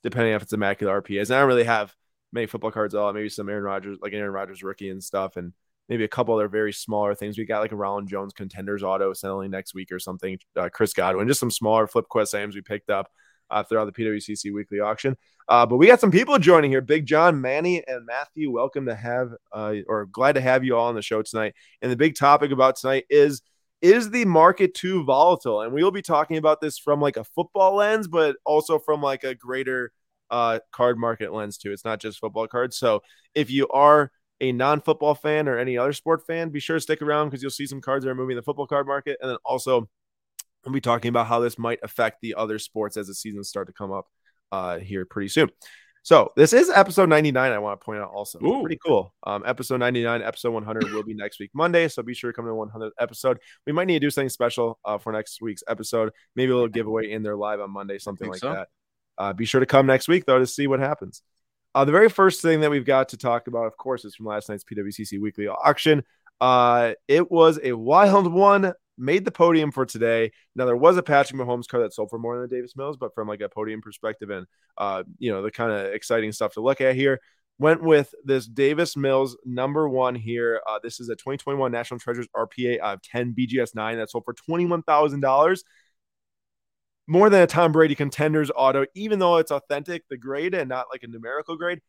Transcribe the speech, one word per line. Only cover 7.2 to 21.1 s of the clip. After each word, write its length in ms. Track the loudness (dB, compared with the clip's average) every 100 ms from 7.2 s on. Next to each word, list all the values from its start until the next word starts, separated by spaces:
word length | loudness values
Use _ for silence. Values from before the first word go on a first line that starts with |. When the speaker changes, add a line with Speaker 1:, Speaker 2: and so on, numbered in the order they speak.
| -8 -10
Speaker 1:
We 60 |
got, 160 | -6 -4
like, 100 | -4
a 60 | -6
Ronald 320 | -6 -6 -6
Jones 240 | -8 -10
Contenders 500 | -12 -16 -12 -8 -6
auto 300 | -2 0 -2
selling 400 | -4 -8 -8 -8
next 200 | -10 -10
week 200 | -14 -12
or 80 | -12
something. 360 | -10 -10 -10 -10 _ -6
Uh, 120 | -6
Chris 240 | -2 0
Godwin, 360 | 2 0 0 0
just 100 | 0
some 120 | -2
smaller 360 | -2 2 2 2
Flip 220 | 0 0
Quest 260 | -2 -2
items 220 | -4 -8 -12
we 40 |
picked 300 | -10 -10 -2
up, 180 | -4 -4 _ _ _ _
uh, 140 | -4
throughout 220 | 0 -2
the 80 | -2
P 100 | -4
W 160 | -4 -4
C 160 | -6
C 160 | -10 -8
weekly 300 | -8 -8 -4
auction. 360 | -2 -2 -4 -6 _ _ 2
Uh, 160 | 4
but 120 | 6 6
we 100 | 8
got 140 | 8
some 100 | 6
people 300 | 4 4 4
joining 320 | 8 8 6
here. 80 | 0
Big 260 | 0 -2 2
John, 340 | 4 4 4
Manny, 440 | -2 -2 -2 -4 -6
and 180 | -12
Matthew, 460 | -8 -10 -10 -8 -4
welcome 360 | -2 -2 -4 -6
to 100 | -6
have, 340 | -6 -4 -4 -8 _
uh, 220 | -8 -6 -6 -4
or 200 | -4 -4
glad 260 | 0 2
to 80 | 2
have 240 | 2 2
you 120 | 2 0
all 120 | 0
on 80 | -2
the 60 |
show 200 | -4